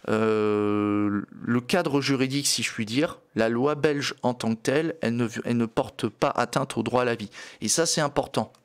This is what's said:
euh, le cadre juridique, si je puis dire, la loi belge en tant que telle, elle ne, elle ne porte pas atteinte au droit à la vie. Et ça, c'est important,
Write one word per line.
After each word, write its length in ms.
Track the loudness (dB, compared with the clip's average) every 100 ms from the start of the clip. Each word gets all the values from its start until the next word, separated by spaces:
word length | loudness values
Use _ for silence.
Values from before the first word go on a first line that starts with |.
| -2
euh, 1120 | 0 2 2 2 2 2 2 2 2 0 -2 -6 -8
le 180 | -2 -2
cadre 400 | 2 0 2 0
juridique, 460 | 2 2 2 0 0
si 160 | -2
je 80 | -2
puis 160 | -4 -2
dire, 320 | 0 0 -2 _
la 140 | 0 2
loi 260 | 2 0
belge 400 | 2 2 0 -2 -2
en 120 | -2
tant 200 | -2 -2
que 60 | 0
telle, 360 | 0 0 0 -2
elle 160 | -2 0
ne, 120 | -2 -2
elle 120 | -2 0
ne 100 | 0
porte 420 | 0 -2 -2 -6
pas 220 | 0 0
atteinte 460 | 2 0 0 -2 -2
au 60 |
droit 200 | 0 2
à 20 |
la 120 | 2 -2
vie. 140 | -6 -12 -18 -8
Et 80 | -2
ça, 180 | 0 2
c'est 140 | 0
important, 500 | 0 0 -2 -4 -4 -8